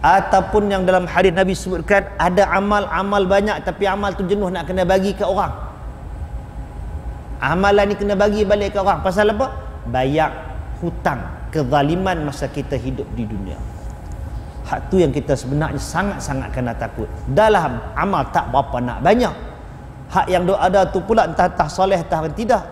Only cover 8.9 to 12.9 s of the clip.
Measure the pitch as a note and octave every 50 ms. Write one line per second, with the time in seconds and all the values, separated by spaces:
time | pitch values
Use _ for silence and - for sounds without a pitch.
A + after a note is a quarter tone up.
8.9 | F#3 D#3 - F#3 F3 G3+ G#3 G#3 A3 G#3 - C4 - - - - - - - A#2+
9.9 | A#2 B2+ C3 C3+ C#3+ D#3 D#3 D3 - - - - - - - - - - E3+ E3+
10.9 | E3 - - F3 C#3+ A#2+ - - - - - - - D#3 C#3+ A#2+ C#3+ D3 C#3 D3
11.9 | E3 F3+ F#3+ F#3+ F3+ E3 D3+ D3 C3+ - D3 B2+ - C#3+ C3 - C#3+ B2+ A2+ C3